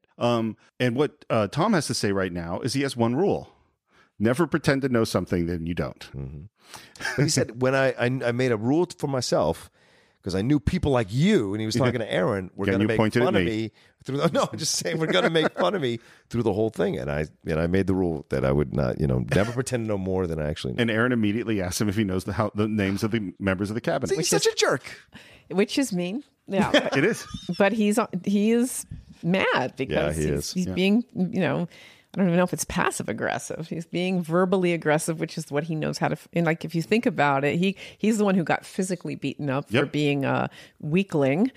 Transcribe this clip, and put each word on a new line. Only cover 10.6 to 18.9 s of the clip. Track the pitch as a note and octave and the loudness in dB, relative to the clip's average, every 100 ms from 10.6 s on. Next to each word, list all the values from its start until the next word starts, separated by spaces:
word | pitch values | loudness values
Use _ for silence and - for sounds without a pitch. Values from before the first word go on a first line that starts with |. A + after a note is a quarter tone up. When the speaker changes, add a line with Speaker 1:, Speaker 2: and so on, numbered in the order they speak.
| - F#3 D3+ | 2 0 2
Speaker 2:
like | B2 G2 | 2 0
you, | B2 F#3 G3 G2 | 2 4 4 2
and | G#2+ | -2
he | A2 | -2
was | A#2+ | 0
Speaker 1:
Yeah. | |
Speaker 2:
talking | B2 A#2+ | 0 0
to | G#2 | -2
Aaron, | - F3 G2+ F#2 - | 0 0 -2 -4 -4
were | |
Speaker 1:
Again, | G2 G2+ | 0 2
Speaker 2:
gonna | |
Speaker 1:
you | G#2+ | 2
Speaker 2:
make | A2+ | 4
Speaker 1:
pointed | A2 A#2+ | 2 4
at | B2 | 2
Speaker 2:
fun | - | 2
of | |
Speaker 1:
me. | F2 | 2
Speaker 2:
me | A2 A2 - _ _ | 0 -4 -10 _ _
through | - C#3 | -8 -2
the, | D#3 | 0
<laughs> | |
no, | C#4 G#3 | 2 0
I'm | D#3+ | -2
just | D#3+ - | -4 -4
saying | F3 D#3+ | -4 -2
we're | D#3+ | 0
gonna | F#3 A3 | 2 2
make | D#3+ D#3+ | 2 2
fun | - F3+ G3+ | 0 0 0
of | |
me | B2+ A2+ - - _ | -2 -4 -8 -20 _
through | A#2 | -2
the | A2 | 0
whole | G2 A2 | 2 0
thing. | F#2 F#2+ D#2+ | 0 -2 -2
And | C2+ | -2
I, | D2 D#2 - E2+ | -2 -4 -6 -4
and | D#2+ | 0
I | E2+ | 2
made | F#2+ F#2+ | 2 2
the | F#2 | 2
rule | F2 D2 - | 0 -2 -4
that | C2+ C2+ | 0 2
I | |
would | C#2+ C2+ | 2 2
not, | - B1+ | 0 0